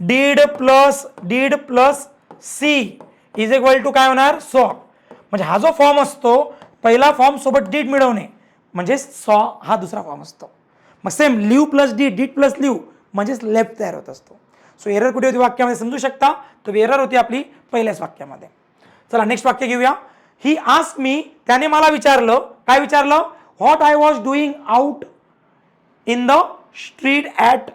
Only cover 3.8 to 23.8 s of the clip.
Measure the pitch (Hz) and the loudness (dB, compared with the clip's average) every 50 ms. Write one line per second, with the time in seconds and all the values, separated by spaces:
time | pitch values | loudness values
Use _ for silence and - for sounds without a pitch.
3.8 | 214 277 269 269 262 269 262 262 269 285 - 311 - - - 262 240 185 147 - | 0 0 2 2 2 2 2 2 2 2 0 -2 -4 -2 0 2 2 0 -2 -8
4.8 | - _ _ _ _ - - - _ - 202 202 180 151 175 208 240 320 311 285 | -16 _ _ _ _ -20 -20 -20 _ -8 -6 -4 -2 -2 -2 0 0 0 2 4
5.8 | 285 285 285 285 269 285 - - - 233 240 269 294 - - - - - _ _ | 4 4 4 2 0 -2 -4 -4 0 2 2 2 0 -2 -8 -20 -20 -20 _ _
6.8 | - 226 233 247 277 294 294 294 254 277 285 - - 269 254 277 202 190 226 302 | 0 2 4 4 4 4 4 4 2 2 2 0 -2 -2 0 0 -2 -2 -4 -4
7.8 | 294 254 277 277 269 262 226 196 151 - - _ _ _ _ _ _ _ - 175 | -4 -2 0 2 2 2 0 -2 -6 -12 -18 _ _ _ _ _ _ _ -10 -6
8.8 | 180 175 269 277 277 - - - - 226 214 208 220 233 - - - - 220 196 | -4 -4 -4 -4 -6 -10 -20 -8 -2 0 2 2 2 0 -4 -10 -6 -4 -4 -4
9.8 | 185 - 214 208 - 156 143 143 151 - - _ - - _ _ _ _ _ _ | -4 -8 -12 -12 -12 -14 -16 -18 -18 -20 -20 _ -20 -20 _ _ _ _ _ _
10.8 | _ _ _ _ - 285 269 - 302 285 247 214 208 208 240 277 302 294 294 277 | _ _ _ _ -10 -6 -2 0 0 0 0 0 0 2 2 2 2 2 2 0
11.8 | 277 262 220 214 277 269 185 190 269 269 - 277 277 269 - - 269 277 233 170 | 0 0 0 -2 -2 -2 -2 -4 -6 -4 -2 0 -2 0 0 -2 -4 -4 -4 -4
12.8 | - - _ _ _ _ - 196 208 220 269 226 233 214 214 226 226 220 226 - | -8 -16 _ _ _ _ -6 -6 -6 -6 -6 -8 -6 -4 -2 -2 -2 -2 -6 -10
13.8 | 214 180 165 147 - 135 131 - _ _ _ _ _ _ _ _ _ _ _ _ | -10 -10 -10 -12 -16 -18 -20 -20 _ _ _ _ _ _ _ _ _ _ _ _
14.8 | - 208 202 208 233 254 214 262 226 262 247 247 247 240 247 247 247 247 240 - | -6 -4 -2 0 0 -2 -2 -2 -2 -2 0 0 0 0 0 -2 -4 -4 -4 -6
15.8 | 226 233 277 262 254 269 269 - 277 285 - - - - _ _ - 214 196 214 | -8 -8 -8 -6 -6 -6 -4 -2 -2 -2 -2 -2 -10 -20 _ _ -10 -4 -2 0
16.8 | 214 214 277 277 262 262 254 247 226 226 233 269 285 - - _ _ _ - 233 | 0 2 2 0 0 0 0 0 0 0 -2 -8 -8 -10 -16 _ _ _ -4 -4
17.8 | 226 220 185 175 165 - - - 139 143 131 - - - _ _ _ _ _ _ | -4 -4 -4 -8 -10 -14 -16 -18 -20 -20 -20 -20 -20 -20 _ _ _ _ _ _
18.8 | _ _ _ _ _ - - 226 214 214 247 240 - 254 240 247 269 226 247 247 | _ _ _ _ _ -6 -2 -2 -2 -2 -2 -2 -2 -2 -2 -2 -4 -4 -2 0
19.8 | 247 262 302 - - - _ _ _ _ _ _ - 277 311 311 - 240 269 320 | 0 0 0 -2 -8 -20 _ _ _ _ _ _ -2 -2 -2 -2 0 0 0 0
20.8 | 320 320 - 285 262 262 269 302 311 - _ _ _ - 240 254 302 311 302 302 | 0 -2 -8 -6 -4 -4 -4 -4 -6 -10 _ _ _ 0 0 0 0 0 2 2
21.8 | 311 311 302 254 - 285 269 240 233 226 233 269 - - - _ _ - 254 277 | 2 2 2 2 2 2 4 4 4 2 0 0 -2 -4 -18 _ _ 2 2 2
22.8 | 285 226 294 285 277 285 294 320 339 - - - _ _ _ - 190 262 311 311 | 2 2 0 0 2 2 2 0 0 -2 -8 -20 _ _ _ 0 2 2 4 4